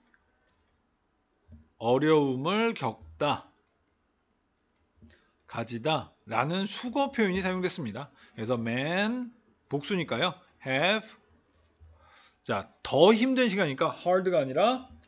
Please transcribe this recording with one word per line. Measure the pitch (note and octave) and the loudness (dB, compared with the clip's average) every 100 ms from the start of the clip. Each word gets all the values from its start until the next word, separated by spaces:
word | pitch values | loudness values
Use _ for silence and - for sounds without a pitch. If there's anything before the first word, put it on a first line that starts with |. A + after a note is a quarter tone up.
| _ _ _ _ _ _ _ _ _ _ _ _ _ _ _ D#2 _ - | _ _ _ _ _ _ _ _ _ _ _ _ _ _ _ -20 _ -4
어려움을 | A2+ C3 D3+ D#3 C#3+ B2+ D3+ G#3 A#3 | 0 2 4 4 4 0 -2 0 0
겪다, | G#3+ B2+ G#2+ - - D3 A#2+ - _ _ _ _ _ _ _ _ _ _ _ _ _ _ _ - _ _ _ - | 0 -4 -6 -14 -4 -2 -2 -8 _ _ _ _ _ _ _ _ _ _ _ _ _ _ _ -20 _ _ _ -12
가지다 | A#2 A2+ A#2 C#3+ D3+ G2 _ | -10 -8 -6 -2 -2 -4 _
라는 | - A2 C#3 F#3 | -4 -2 0 -2
수거 | G3 - B3 C#4 C#4 | -4 -6 -4 -2 0
표현이 | C4+ G3+ F#3 | 0 0 0
사용됐습니다. | F#3 F#3 F3+ - A#2+ G#2 C#3+ _ - | -2 -2 -4 -4 -8 -8 -14 _ -18
그래서 | - A2 | -8 -4
man, | A#2+ A2+ B2 D3 F3+ G#3+ B3 A#3+ - _ _ _ | -2 -2 -2 -2 0 -2 -2 -8 -14 _ _ _
복수니까요. | C#3+ C#3+ F#3+ D#3 A2+ F3 - _ _ | -6 -2 -4 -2 -2 -2 -4 _ _
Have, | C3+ C3+ F3 G#3+ - - _ _ _ _ _ _ - - - - - _ | -4 0 2 0 -4 -18 _ _ _ _ _ _ -20 -20 -20 -20 -20 _
자, | - G#2 - _ | -6 -6 -6 _
더 | - C3 F#3 | -2 6 8
힘든 | A3+ C4 C4 A#3+ | 8 4 2 2
시간이니까 | F#3+ D#3+ C3+ D#3+ | 2 -2 0 -2
hard가 | - F3 F#3 F#3 E3+ | -2 0 0 2 0
아니라 | C3+ C#3 G#3+ B3+ - - | 0 2 2 0 -8 -20